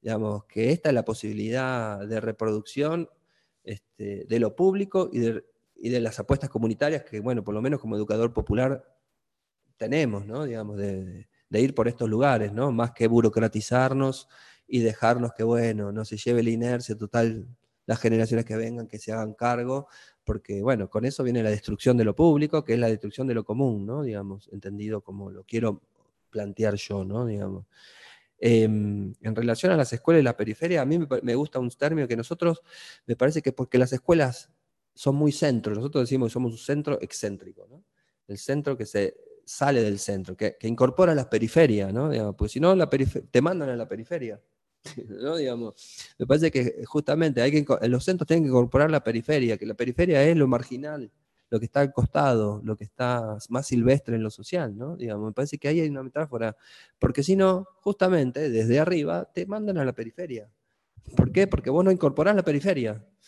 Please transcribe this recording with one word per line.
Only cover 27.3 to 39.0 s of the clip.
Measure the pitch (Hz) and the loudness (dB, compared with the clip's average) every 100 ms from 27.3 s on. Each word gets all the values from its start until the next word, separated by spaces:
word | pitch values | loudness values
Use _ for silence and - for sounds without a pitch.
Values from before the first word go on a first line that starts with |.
| 104 98 95 95 _ - - - - _ _ | -4 -6 -10 -14 _ -20 -20 -20 -20 _ _
Em, | 113 113 110 107 104 101 101 - | 4 6 6 2 0 -4 -6 -8
en | 110 110 | -6 -2
relación | 117 113 185 | 0 2 4
a | 170 | 4
las | 127 | 2
escuelas | 117 - 165 | 0 4 6
y | |
la | 131 - | 6 2
periferia, | 107 110 170 170 | -4 -4 -2 0
a | |
mí | 135 170 | 0 0
me | 151 | 0
pa-, | 127 | -2
me | 120 | 0
gusta | 120 147 131 | -2 -2 -4
un | 123 | -6
término | - 147 160 127 | -2 -2 0 -2
que | 117 | -2
nosotros, | 117 170 170 165 _ - - - - | -4 -2 -2 -2 _ -20 -20 -12 -6
me | 117 | 0
parece | 135 156 | 2 2
que | 135 | -2
porque | - 123 123 | -4 0 2
las | 127 | 2
escuelas | 131 - 170 131 123 - _ _ _ _ - | 0 2 4 2 -2 -14 _ _ _ _ -4
son | 143 | 0
muy | 139 151 | 2 2
centro, | 147 156 120 104 | 2 0 0 -2
nosotros | 104 135 151 | -4 -2 -2
decimos | 123 131 117 | 0 0 -2
que | |
somos | 120 123 | -2 -4
un | 113 | -4
centro | - 147 147 143 | -4 -4 -2 -4
excéntrico, | - - 104 180 95 - - | -6 -8 -8 -8 -14 -20 -20
¿no? | 147 _ _ _ _ - | -20 _ _ _ _ -16
El | 101 | -10
centro | - 143 143 123 | -6 -4 -4 -6
que | 107 | -4
se | 101 | -2